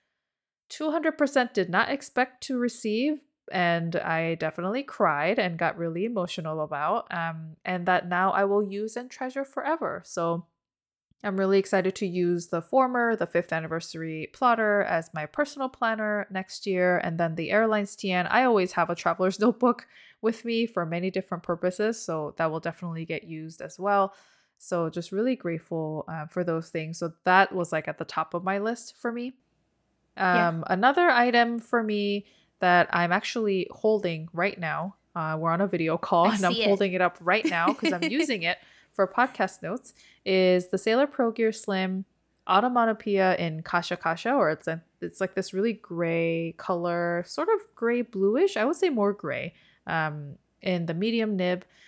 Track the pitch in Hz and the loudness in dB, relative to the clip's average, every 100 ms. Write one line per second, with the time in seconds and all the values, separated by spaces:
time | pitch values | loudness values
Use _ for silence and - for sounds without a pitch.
0 | _ _ _ _ _ _ _ - 311 320 | _ _ _ _ _ _ _ -6 -2 0
1 | 320 311 277 269 240 208 180 180 - 277 | 0 0 2 2 2 0 0 2 0 -2
2 | - 247 262 - - 254 240 - 214 214 | -2 -2 -2 -4 -6 -2 -2 -2 -2 0
3 | 285 302 - _ - 185 175 170 170 165 | 0 -2 -6 _ -6 0 2 2 0 -2
4 | 180 165 165 165 156 - 185 247 277 - | -2 0 0 -2 -4 -4 -4 -4 -6 0
5 | 180 143 165 240 185 165 165 - 170 165 | 2 2 2 0 0 0 -2 -2 -4 -2
6 | 226 220 175 - 160 156 151 147 156 226 | -2 -2 -4 -6 -6 -4 -4 -2 -2 -2
7 | - 170 165 165 160 160 185 180 180 180 | -2 -4 -4 -6 -12 -12 -6 -2 2 2
8 | 175 175 190 - 202 202 202 202 220 240 | 2 2 2 2 2 2 0 -4 -6 -8
9 | 254 - 254 269 277 - 285 320 233 - | -12 -8 -8 -6 -8 -6 -4 -2 -4 -6
10 | - 180 170 170 - _ _ _ _ _ | -8 -4 -2 -2 -6 _ _ _ _ _
11 | _ _ 208 190 190 196 190 196 185 190 | _ _ -4 0 4 4 4 2 0 -2
12 | 190 180 175 175 170 170 165 262 254 247 | -2 0 0 0 -2 -6 0 2 2 2
13 | 233 220 170 170 175 165 160 160 - 165 | 0 0 0 -2 0 -4 -4 -6 -6 -8
14 | 160 156 - - 247 226 214 208 - 165 | -8 -8 -10 0 2 4 2 2 2 -2
15 | 160 160 151 - 285 277 262 - 226 220 | -4 -8 -6 -4 -4 -4 -6 -2 -2 0
16 | 214 208 - 190 - - 202 185 180 180 | -2 -4 -4 -6 -8 -8 -2 2 4 2
17 | 170 165 170 160 160 208 226 214 202 - | 0 0 -2 -2 0 2 2 2 -2 -4
18 | 196 180 175 226 254 214 185 - 165 175 | -2 -2 2 2 4 4 2 0 -2 0
19 | 170 170 185 190 226 226 254 240 - - | 0 2 0 2 2 4 2 0 -6 -20
20 | - _ 220 226 233 226 233 190 165 175 | -20 _ -4 -2 -2 0 0 -2 -2 -2
21 | 185 190 - 180 - 170 180 180 214 220 | -2 -2 -4 -6 -4 -2 -2 0 -2 -2
22 | - 160 147 - 165 160 165 - 175 165 | -4 -4 -4 -2 -2 -2 -6 -8 -8 -8
23 | 165 160 165 156 160 - 180 - 196 202 | -6 -8 -8 -12 -12 -12 -14 -6 0 2
24 | 190 - _ _ _ _ - 175 165 170 | 2 -2 _ _ _ _ -6 -2 -2 -4
25 | 165 196 247 247 175 165 - 165 156 156 | -4 -2 -2 -2 -4 -6 -6 -6 -6 -6
26 | - 160 156 180 175 165 165 165 156 165 | -8 -10 -6 -4 -2 -4 -4 -8 -8 -6
27 | 170 - 185 185 - 190 165 156 156 - | -8 -4 4 4 4 0 -2 -4 -4 -8
28 | - - 160 175 185 196 214 240 - - | -8 -6 -4 -4 -4 -2 -2 -6 -10 -10
29 | 240 233 247 - _ _ _ _ _ _ | -8 -6 -10 -12 _ _ _ _ _ _
30 | _ - 185 175 175 165 - 185 247 285 | _ -2 2 4 2 0 -2 2 4 6
31 | 349 240 247 240 233 233 - 240 214 208 | 4 4 4 4 2 0 -2 -2 0 -2
32 | 202 202 - _ _ _ 180 180 - 170 | -2 -2 -6 _ _ _ 4 6 4 2
33 | 170 185 - 240 214 190 - - 214 214 | 2 0 -2 -2 0 0 -2 -2 0 2
34 | 185 160 165 165 196 - 160 151 180 - | 0 -4 -6 -2 -2 -2 -4 -4 -6 -10
35 | _ 175 156 156 165 165 196 170 160 165 | _ -6 -4 -2 0 2 2 0 0 -2
36 | - 170 185 208 180 226 208 196 196 180 | 2 4 4 4 2 2 2 2 2 2
37 | 180 - 175 214 302 170 170 - 330 175 | 0 0 0 2 2 2 0 0 0 0
38 | 196 269 294 214 165 - - _ _ - | 0 0 0 0 -2 -4 -8 _ _ -2
39 | 190 - 254 - 190 - 165 247 - - | 0 2 0 0 -4 -4 -8 -8 -10 -20
40 | - _ 196 190 185 180 180 185 220 233 | -20 _ 2 4 6 4 2 0 2 2
41 | 285 - 233 226 220 220 - 190 185 190 | 2 2 0 2 0 0 -2 -2 0 -2
42 | - _ _ _ - 190 247 240 226 220 | -6 _ _ _ 2 4 4 4 2 0
43 | 214 196 185 175 170 156 - 175 - 180 | 0 4 4 4 0 -4 -2 -2 -2 -2
44 | 165 170 226 277 165 156 - 165 - _ | -2 -2 0 2 2 0 -4 -6 -8 _
45 | 175 - 190 190 185 185 226 208 - 170 | -10 -4 -4 -4 -4 -2 -2 -2 -8 -4
46 | 170 165 165 165 165 - - 175 175 170 | -2 0 0 -2 -4 -6 -4 -2 -2 -2
47 | 170 170 180 - 359 427 - - 233 240 | -2 -2 -4 -4 0 0 -2 -4 0 0
48 | 240 190 196 254 381 - 247 359 359 240 | -2 0 2 4 2 2 0 2 0 2
49 | 202 202 151 123 170 - _ _ - 165 | 0 0 -4 -6 -6 -12 _ _ -4 -2
50 | 156 151 143 - _ _ 190 180 165 160 | -2 -4 -12 -16 _ _ -2 -2 -2 -2
51 | 220 226 220 196 180 180 - _ | 0 0 0 0 0 -2 -6 _